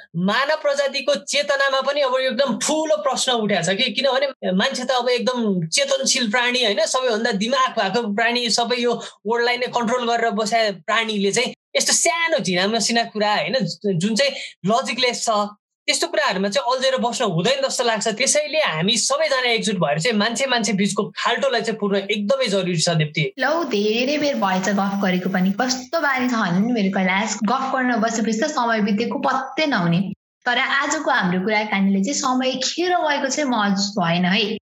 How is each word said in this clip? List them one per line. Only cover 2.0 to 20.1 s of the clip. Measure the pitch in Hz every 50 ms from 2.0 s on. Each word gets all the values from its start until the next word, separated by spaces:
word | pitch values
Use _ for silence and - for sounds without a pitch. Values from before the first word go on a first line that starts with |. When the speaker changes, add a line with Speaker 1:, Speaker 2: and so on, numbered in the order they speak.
Speaker 1:
अब | 285 254 254
एकदम | 262 262 262 233 220 277 262 220 -
ठुलो | - - 294 311 311 311 311
प्रश्न | 277 - - 226 214 - 269 247
उठेको | 233 214 202 208 175 165
छ | 170
कि, | 196 190 262 247 -
किनभने | - - 277 247 262 285 277 269 - - 190 185
मान्छे | 185 220 269 269 - 247
त | 247
अब | 262 247 240 254
एकदम | 247 240 208 247 247 247 233 214 196 180 165
चेतनशील | 160 - - - - 554 - - - - 262 247 214
प्राणी, | 208 254 240 247 247 254 247
होइन? | 214 202 277 320
सबैभन्दा | - - 262 254 247 220 208 233 240 233
दिमाग | 190 208 226 262 269 262 247
भएको | - 233 208 190 185 240 233 208 202
प्राणी, | 214 226 233 240 247 247 233
सबै | 196 - 233 214 247
यो | 247 240 240 226 - - - - - -
वर्ल्डलाई | 202 233 240 240 240 240
नै | 240 254
कन्ट्रोल | 226 - 240 240 214 247 254 240 233
गरेर | 233 233 226 233
बसे | 208 202 220 208 233 233 226 214
प्राणीले | 196 165 - - 214 226 226 220 214 208 196 202 196
चाहिँ | 226 254 - - - _ _ -
यस्तो | 277 - - 262
सानो | - - 330 339 339 330 330 320 269
झिना | 185 175 180 175 185
मसिना | 202 226 233 214 - 233 233 226
कुरा, | 226 - 214 202 208 208
होइन, | 190 151 165 220 262 202 165 - - - 202 190
जुन | 160 170 214 226
चाहिँ | 208 277 277 269 - - - - - -
लजिकलेस | 180 220 247 262 233 262 233 262 247 226 - -
छ, | 240 220 208 208 208 - - _ _ _ _ _
त्यस्तो | - - - -
कुराहरूमा | 339 - 311 294 269 202 190 196 202
चाहिँ | 202 277 269 240 254
अल्झेर | 262 254 269 262
बस्न | 240 202 240 233 - 254
हुँदैन | 208 170 165 180 220 269 269 269 254
जस्तो | - - 254
लाग्छ। | 240 220 208 - 233
त्यसैले | 208 214 254 254 - 294 302 294 269 311
हामी | 294 196 160 156 165 196 247
सबैजना | 233 - - 269 294 320 302 269 254 254 240
एकजुट | 233 220 180 208 214
भएर | 185 165 143 147 160
चाहिँ | 160 247